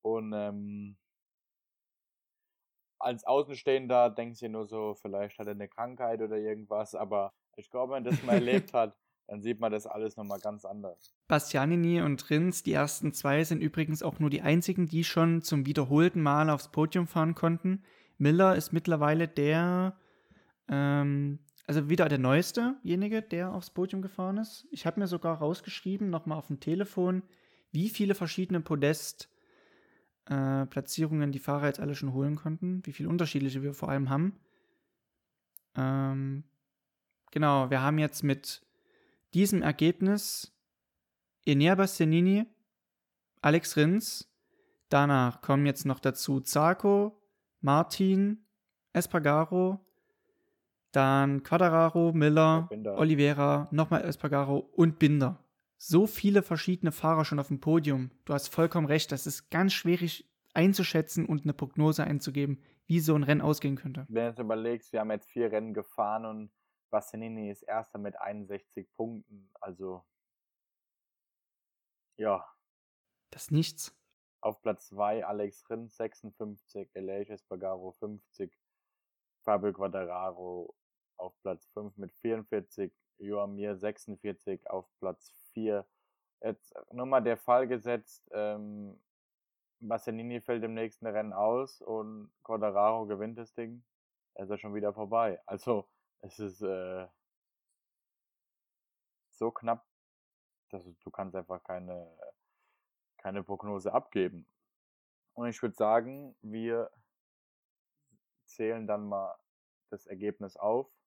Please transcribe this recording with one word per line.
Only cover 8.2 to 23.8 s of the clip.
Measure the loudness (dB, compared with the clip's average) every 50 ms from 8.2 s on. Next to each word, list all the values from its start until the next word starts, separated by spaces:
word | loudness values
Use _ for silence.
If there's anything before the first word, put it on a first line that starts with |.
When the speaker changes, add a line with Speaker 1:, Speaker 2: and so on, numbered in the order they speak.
| 0
Speaker 1:
mal | 2 2
Speaker 2:
<laughs> |
Speaker 1:
erlebt | 2 4 2 0 0 0 0 0
hat, | 0 0 0 -2 _ _ _ _ _ _ _
dann | -14 -8 -4
sieht | -6 -4 -2
man | -2 -2
das | -2 -2 -6
alles | -8 -8 -6 -6 -6 -8 -8
noch | -10
mal | -8 -10 -8
ganz | -8 -8 -10 -10 -14
anders. | -14 -14 -12 -12 -14 -14 _ _ -20 _ _ _ _
Speaker 2:
Bastianini | 0 0 0 0 -2 0 2 2 2 2 2 2 2 2
und | 2 0 -2 -4 -2 0
Rins, | 0 2 2 2 0 -2 -2
die | 0 2
ersten | 2 2 0 -2 -4 -4 -4 -4
zwei, | -2 0 2 2 2 2
sind | 2 0 -2
übrigens | -2 -2 0 -2 -2 -2 -2 -2
auch | -2 -6 -2 0
nur | 0 0
die | 0 0
einzigen, | 2 2 2 2 2 0 0 0 -2 0
die | 0 -2 -2
schon | 0 2 2 4 4 4 2 0
zum | 0 0 0 0 0
wiederholten | 0 0 0 4 6 6 6 6 4 2 2
Mal | 2 4 4 4 2
aufs | 2 0 -2 -6
Podium | 0 0 0 2 2 0 -2
fahren | 0 2 2 2 2 0
konnten. | 2 2 0 0 2 0 -2 -2 -2 -4 -12 _ _ _ _ _ _
Miller | 4 6 6 8 8 6 6
ist | 4 0 0 -2
mittlerweile | -2 0 2 0 2 4 2 4 2 2 0
der, | 0 0 2 2 4 4 2 2 2 2 0 0 -2 _ _ _ _ _ _ _ _ _ _ _ _ _ _ -4
ähm, | -2 0 2 2 2 2 2 2 0 0 0 -2 -4 -6 _ _ _ -20 _ -2
also | 0 0 2 2
wieder | 4 4 4 4
der | 4 2
neuestejenige, | 4 6 6 4 4 2 0 -2 0 -2 -2 -4 -2 -2 0 0 0 0 -2 -4
der | -4 -4 -4 -4 -4 -4 -6
aufs | -8 -8 -8
Podium | _ -4